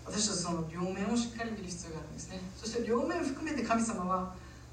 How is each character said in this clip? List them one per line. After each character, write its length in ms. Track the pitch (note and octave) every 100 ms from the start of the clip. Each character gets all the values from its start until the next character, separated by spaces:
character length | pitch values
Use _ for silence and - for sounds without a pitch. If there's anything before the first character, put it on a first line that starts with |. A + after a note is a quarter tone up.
| -
私 240 | G#3 G3+
た 40 |
ち 60 | F3
そ 120 | E3+
の 180 | E3 D#3+
両 120 | E3+
面 280 | F#3 G3 G#3
を 60 | A#3+
し 120 | A#3
っ 20 | A#3
か 80 |
り 80 | A3+
見 60 | G3+
る 60 | F3+
必 220 | F3 E3+
要 60 |
が 60 | D#3
あ 40 |
る 60 | D3+
ん 40 |
で 60 | E3
す 100 | -
ね。 120 | F#3 F#3 -
そ 80 | A3
し 100 | A#3+
て、 120 | G#3+
両 160 | A#3+
面 200 | D#4+ F4
含 260 | D4+ - D4
め 60 | B3+
て 80 |
神 200 | A3 A3+
様 220 | - F#3 F#3
は 300 | F#3 F#3 - - - -